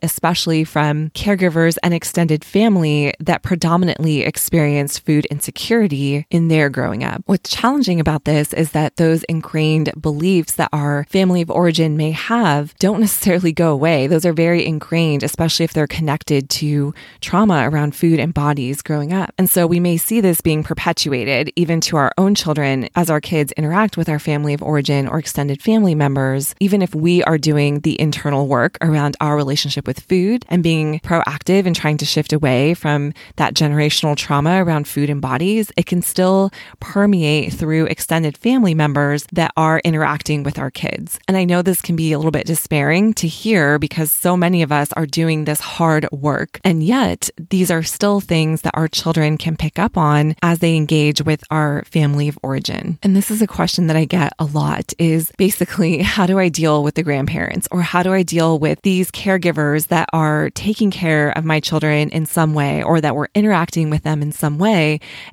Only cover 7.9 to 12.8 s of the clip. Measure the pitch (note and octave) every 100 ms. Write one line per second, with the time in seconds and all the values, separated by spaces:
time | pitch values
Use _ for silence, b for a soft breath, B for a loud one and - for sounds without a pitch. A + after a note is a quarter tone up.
7.9 | F3 D#3 D3+ - D3+ D3 - D#3+ D3+ D3+
8.9 | - E3 E3 - D#3+ - D#3+ D#3 D#3 D3
9.9 | - D#3 D3 F3+ F#3 D3+ - D#3 D3+ D3
10.9 | C#3+ D3 F#3+ F#3+ F3+ E3 - F3 E3 D#3+
11.9 | D3+ D#3 D#3 - A#3 G3 C#3+ D3 -